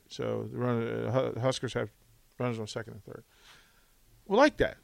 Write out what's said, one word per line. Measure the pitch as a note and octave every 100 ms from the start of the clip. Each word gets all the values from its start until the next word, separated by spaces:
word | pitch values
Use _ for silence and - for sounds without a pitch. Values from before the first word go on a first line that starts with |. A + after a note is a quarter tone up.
| _
So | - A#2 A2 A2+
the | A#2+
run, | B2 A#2 A2+ A2+ A2+
uh, | B2+ B2
Hu-, | A#2
Huskers | C3 B2+ B2
have | A#2+ A2+ _ _ _ _ _
runners | B2 A2+
on | G#2+
second | - G#2+
and | G#2 -
third. | - - _ - - _ _ _ _ _ - -
We | G3+
like | D4 -
that. | - -